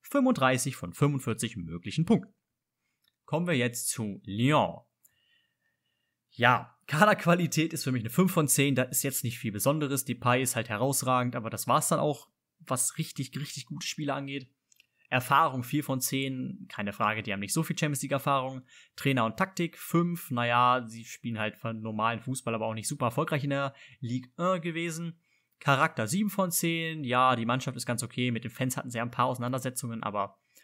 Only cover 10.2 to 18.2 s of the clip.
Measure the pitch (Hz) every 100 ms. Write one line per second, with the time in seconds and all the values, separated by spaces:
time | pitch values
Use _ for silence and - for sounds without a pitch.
10.2 | 123 123 131 120 110 104 131 135 127 127
11.2 | 123 123 113 113 - 139 - 151 147 143
12.2 | - _ _ _ 160 127 - - 160 -
13.2 | 131 - 147 - - 147 - - 143 139
14.2 | 139 139 131 _ _ _ _ _ _ 127
15.2 | 123 143 160 131 123 147 139 131 - 135
16.2 | 135 131 127 - - - 101 98 107 110
17.2 | 107 98 101 160 160 165 156 139 135 135